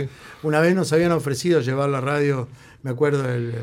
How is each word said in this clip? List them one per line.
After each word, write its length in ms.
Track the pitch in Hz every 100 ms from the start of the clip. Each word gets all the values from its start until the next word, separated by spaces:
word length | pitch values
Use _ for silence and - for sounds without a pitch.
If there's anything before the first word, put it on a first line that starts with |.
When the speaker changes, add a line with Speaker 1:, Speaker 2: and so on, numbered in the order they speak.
| 139
Speaker 1:
sí. 20 | - - -
Speaker 2:
Una 160 | 156 151
vez 160 | 165 190
nos 160 | 139
habían 180 | 156 175
ofrecido 480 | 165 143 123 175 165
llevar 280 | 123 135 143
la 120 | 135
radio, 460 | 131 147 143 135 123 - - -
me 80 | 135
acuerdo, 380 | 123 147 143 131
el 240 | 123 117 117